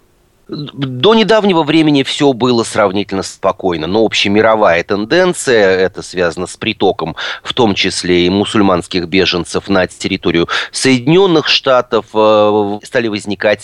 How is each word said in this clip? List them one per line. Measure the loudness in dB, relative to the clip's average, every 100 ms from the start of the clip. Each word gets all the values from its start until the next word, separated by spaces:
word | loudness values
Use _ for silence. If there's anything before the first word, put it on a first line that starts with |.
| _ _ _ _ -16
До | -12 -12 -8 -8 0 2
недавнего | 4 4 2 2 2
времени | 2 2 4 2
все | 0 0 0
было | 2 0 0
сравнительно | 0 0 0 0 -4 -6
спокойно, | -6 -4 -4 -2 -4 -4 -2
но | 0
общемировая | 0 0 0 2 2 4 2 2
тенденция, | 0 -4 0 0 0 -2 0 2 4 2
это | 0 -4
связано | -10 -4 -4 -4 -10
с | -8
притоком, | -6 -2 -2 0 -6 -8 -10 -10
в | -8
том | 0 0 0
числе | -4 -4 0 2 2
и |
мусульманских | 0 0 0 2 0 -2 -6 -2
беженцев | 0 0 -2 -4 -6 -2
на | -2 -2
территорию | -4 -6 -4 -2 0 0 -4 -6
Соединенных | -4 0 0 2 2 4 2 0
Штатов, | -2 2 0 0 -2 -2
э, | 0 4 4 4 2 -2 -6
стали | -6 -4 -4
возникать | -4 -6 -4 -2 -2